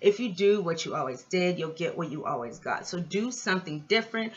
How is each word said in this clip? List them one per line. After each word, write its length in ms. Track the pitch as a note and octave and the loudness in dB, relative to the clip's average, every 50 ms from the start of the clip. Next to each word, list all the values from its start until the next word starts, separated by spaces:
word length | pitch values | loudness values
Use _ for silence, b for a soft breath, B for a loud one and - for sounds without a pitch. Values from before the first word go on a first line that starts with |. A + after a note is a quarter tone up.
if 180 | - G3+ G3+ A3 | 6 6 6 6
you 140 | B3 A#3 F3 | 2 -4 0
do 300 | F3+ G3+ G3+ G#3 G#3 F3+ | 4 4 6 6 4 2
what 200 | E3+ E3 E3 - | 0 -2 -2 -2
you 120 | C#3+ B2 | -4 -2
always 260 | D3+ C#3 C3 B2+ B2+ - | -2 -2 -4 -4 -8 -6
did, 360 | - - F3+ F3+ F3+ F3 - | -2 0 2 2 2 2 0
you'll 100 | D#3+ D#3 | -2 -4
get 260 | D#3+ - E3+ - - | -4 -2 -4 -2 -2
what 140 | - E3 D3 | -2 -4 -4
you 160 | D#3 D3 - | -4 -4 -4
always 320 | - C#3+ B2 A#2+ A#2 - | -4 -4 -4 -4 -6 -8
got. 300 | - - C3 G2+ - - | -8 -4 -4 -4 -4 -4
So 120 | - F3+ F3 | -4 -4 -4
do 300 | E3+ D#3 F#3 G3+ A3 B3+ | -4 -2 0 0 0 -2
something 560 | B3 - - G#3 F#3+ F#3 F3+ D#3+ D3+ D3+ D3 | -4 -2 0 0 0 0 0 -4 -6 -6 0
different, 460 | - G#3+ A3+ A3+ - - A3+ A3 A3+ B | 2 2 2 2 0 -4 -4 -4 -4 B